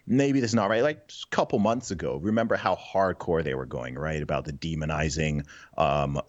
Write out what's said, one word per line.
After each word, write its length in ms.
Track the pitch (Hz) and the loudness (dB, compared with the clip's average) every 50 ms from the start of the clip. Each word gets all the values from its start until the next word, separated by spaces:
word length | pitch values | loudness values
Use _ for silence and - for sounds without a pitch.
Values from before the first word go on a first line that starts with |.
| _ | _
maybe 340 | - 117 135 139 139 135 139 | 0 2 4 4 4 4 2
this 100 | 120 110 | 2 2
is 40 | 113 | 2
not 140 | 113 98 101 | 2 2 2
right." 120 | 110 117 | 2 2
Like, 260 | 135 151 156 - - - | 2 0 0 -4 -12 -18
just 160 | - - - | -16 -16 -12
a 40 | - | -2
couple 300 | - 208 160 - - 104 | 0 0 2 2 2 2
months 320 | 101 110 117 127 - - | 4 2 2 0 -2 -6
ago, 260 | 98 76 76 65 64 69 | -6 -4 -4 -4 -4 -2
remember 340 | 82 107 110 113 113 110 101 | -2 0 2 2 2 2 0
how 180 | 95 - 98 90 | 2 2 0 0
hardcore 680 | - - - - 95 98 92 85 - - 90 85 82 80 | 0 -2 -2 2 2 2 2 2 -2 -2 0 0 0 0
they 100 | 71 65 | 0 -2
were 120 | 65 65 | -4 -4
going, 280 | 62 67 65 62 64 64 | -6 -6 -8 -6 -6 -6
right? 280 | 67 76 78 78 76 | -6 -4 -2 -2 -2
About 220 | 73 76 73 67 71 | -2 -2 -2 -2 -2
the 80 | 78 | -4
demonizing, 920 | 73 - - 80 80 78 78 78 78 76 78 78 69 76 78 78 76 73 71 - - - - - - | -8 -6 -4 -4 -2 -2 -2 -2 0 0 0 0 0 0 0 0 0 -2 -4 -6 -14 -20 -20 -8 -2
um, 440 | - 78 71 71 73 71 71 69 - - | 0 2 2 2 2 0 0 -2 -4 -6